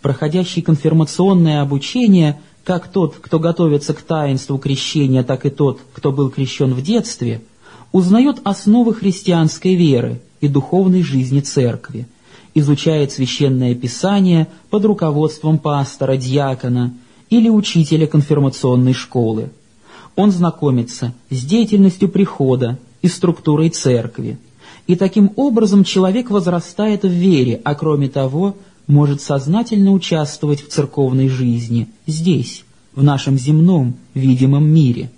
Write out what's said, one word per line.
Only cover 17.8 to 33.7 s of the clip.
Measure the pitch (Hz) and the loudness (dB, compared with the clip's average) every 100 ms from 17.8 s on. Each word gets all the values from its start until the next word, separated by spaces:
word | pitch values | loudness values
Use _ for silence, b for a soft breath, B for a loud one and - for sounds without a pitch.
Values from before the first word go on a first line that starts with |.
| 151 156 156 | 2 2 2
конфирмационной | 156 143 147 139 - 131 123 127 | 0 2 0 0 0 0 2 2
школы. | 127 - 127 113 110 110 - _ _ B B B - | 0 -4 -2 -2 -2 -8 -14 _ _ B B B 0
Он | 208 | 2
знакомится | 180 175 - 147 127 120 - 120 - _ | 2 0 0 -2 0 -2 -8 -10 -10 _
с | 131 | -8
деятельностью | 131 220 226 208 196 175 196 | -2 0 2 4 4 2 -2
прихода | - 196 - 135 127 120 131 - _ | 0 -2 0 0 0 -2 -6 -12 _
и | 180 | -4
структурой | - 185 165 - 151 165 | 0 -2 -2 0 2 0
церкви. | 170 135 123 117 - 117 120 _ B B B - | 0 0 0 -2 -10 -10 -10 _ B B B -2
И | 175 | 0
таким | 190 214 202 208 | 2 2 2 2
образом | 285 233 220 202 | 0 2 4 4
человек | 185 196 185 208 247 | 2 2 0 0 -2
возрастает | 202 175 175 - - 214 208 | -2 0 -4 -6 -4 -2 0
в | 196 | 0
вере, | 175 185 160 127 - | 2 2 2 0 -2
а | - 147 | -4 -4
кроме | 156 147 139 | -2 0 -2
того, | 143 135 147 196 196 B B - | -2 -4 -2 -4 -6 B B 0
может | 143 147 143 | 2 2 -2
сознательно | - 139 131 196 240 214 196 | -4 -4 -2 -2 0 2 2
участвовать | 190 - 165 147 - 147 143 | 2 0 -4 -4 -6 -4 -4
в | - | -4
церковной | - 139 - 135 131 135 | -4 -4 -2 0 2 0
жизни | 127 123 117 117 117 - _ - | 0 -2 -2 -2 -4 -4 _ -8
здесь, | 156 165 143 120 - _ _ _ - | -4 0 -2 -4 -12 _ _ _ 0
в | |
нашем | 143 135 - 135 | 0 2 -2 -2
земном, | 131 156 170 | 2 2 4